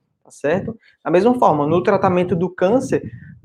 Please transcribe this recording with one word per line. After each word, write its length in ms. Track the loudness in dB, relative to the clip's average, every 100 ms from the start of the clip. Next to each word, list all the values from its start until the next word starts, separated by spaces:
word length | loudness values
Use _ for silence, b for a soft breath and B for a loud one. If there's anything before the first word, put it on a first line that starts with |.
| _ _
tá 80 | _
certo? 440 | -6 -2 -2 -4 -12 b b
Da 80 | -2
mesma 260 | 2 2 2
forma, 260 | 2 2
no 160 | 0 0
tratamento 540 | 2 0 2 0 0
do 160 | -2 -4
câncer, 580 | 0 0 0 0 -4 B B B B